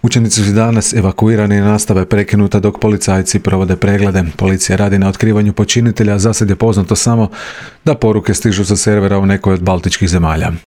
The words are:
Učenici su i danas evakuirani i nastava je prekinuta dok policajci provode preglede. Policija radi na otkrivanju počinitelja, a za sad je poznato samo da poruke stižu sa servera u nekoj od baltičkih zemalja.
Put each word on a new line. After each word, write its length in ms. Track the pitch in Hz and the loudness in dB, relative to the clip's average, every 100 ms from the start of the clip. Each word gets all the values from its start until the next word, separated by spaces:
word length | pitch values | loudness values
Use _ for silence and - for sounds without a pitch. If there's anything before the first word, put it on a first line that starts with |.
| 120 | 0
Učenici 380 | 123 113 110 | 0 0 0
su 60 | 101 | 0
i 40 | |
danas 400 | 101 113 113 - | 2 2 0 0
evakuirani 600 | 120 95 - 107 113 101 101 | 0 0 0 0 2 2 2
i 60 | |
nastava 380 | 101 107 - 95 | 2 0 0 -2
je 60 | 92 | 0
prekinuta 540 | 104 101 104 101 104 | -2 0 0 2 2
dok 200 | 104 - | 0 0
policajci 600 | 107 101 - 95 90 98 | -2 0 0 -2 0 -2
provode 360 | 98 92 95 92 | -2 -2 0 0
preglede. 480 | 98 101 101 95 82 - | 0 0 0 0 -2 -2
Policija 400 | 95 95 - 95 | -2 0 -2 0
radi 240 | 101 98 | 2 2
na 80 | 95 | 0
otkrivanju 460 | 95 110 104 104 | 0 0 2 0
počinitelja, 640 | 101 104 123 117 107 107 101 | 0 0 2 0 0 0 2
a 40 | |
za 140 | 107 | 0
sad 160 | 107 104 | 0 0
je 60 | 95 | 0
poznato 400 | 113 101 90 107 | 2 0 0 0
samo 340 | - 117 104 - - - - - - | 0 0 0 -4 -16 -16 -20 -6 -4
da 100 | 143 | 0
poruke 380 | 110 107 - | 0 0 0
stižu 320 | 98 117 95 95 | -2 0 0 0
sa 100 | 101 | 0
servera 440 | - 104 98 98 | 0 0 2 2
u 60 | 98 | 2
nekoj 280 | 98 98 | 0 0
od 80 | 92 | 0
baltičkih 480 | 90 92 87 - 92 | 0 -2 -2 -2 0
zemalja. 420 | 90 82 80 82 82 _ | 0 0 0 -2 -6 _